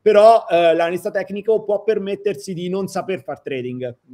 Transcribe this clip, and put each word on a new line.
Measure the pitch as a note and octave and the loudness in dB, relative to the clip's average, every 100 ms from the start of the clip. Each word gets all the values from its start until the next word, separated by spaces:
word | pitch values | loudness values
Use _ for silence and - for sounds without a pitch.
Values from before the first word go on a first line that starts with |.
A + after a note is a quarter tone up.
però, | G#3+ G3+ A3 A3+ - | 2 6 8 6 4
eh, | E3+ E3+ | 2 4
l'analista | E3 E3+ F3+ G3+ | 2 0 -4 -6
tecnico | G3 F#3 G3+ G3+ G#3+ | -8 -6 -6 -2 -2
può | G#3 G3+ | -2 -4
permettersi | G#3 G#3 G3 G3 G3+ - - | -2 -4 -4 -6 -6 -6 -10
di | E3+ F3+ | -10 -6
non | F#3+ F#3+ | -6 -6
saper | F#3+ F3+ F3+ | -8 -6 -8
far | - C#3 | -8 -12
trading, | - C3+ B2 B2 B2 A#2 _ | -8 -8 -8 -10 -10 -12 _